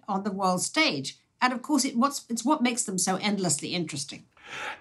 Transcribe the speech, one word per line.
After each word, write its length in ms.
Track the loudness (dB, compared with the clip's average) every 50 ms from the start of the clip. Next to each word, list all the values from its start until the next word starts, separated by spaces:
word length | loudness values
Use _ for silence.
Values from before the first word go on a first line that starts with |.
| -6
on 160 | -4 -4 -2 -2
the 80 | -2
world 320 | -2 2 2 2 2 2 0
stage. 560 | 0 2 2 2 2 2 0 -4 -6 -10 -12 _ _ _ _
And 140 | 0 0 0
of 80 | -2
course, 240 | 0 2 2 2 2
it, 100 | 2 2
what's, 300 | 2 2 2 2 -4 -6 -6
it's 140 | -6 -2 2
what 200 | 2 4 4 4
makes 200 | 2 2 0 -2
them 140 | -2 -2
so 200 | 0 0 0 0
endlessly 580 | 0 0 0 0 2 2 0 0 0 -2 -4 -4
interesting. 500 | -4 -4 -4 -4 -6 -8 -8 -10 -14 -18 _ _ -20 -18 -14 -12 -10 -8 -10 -10 -6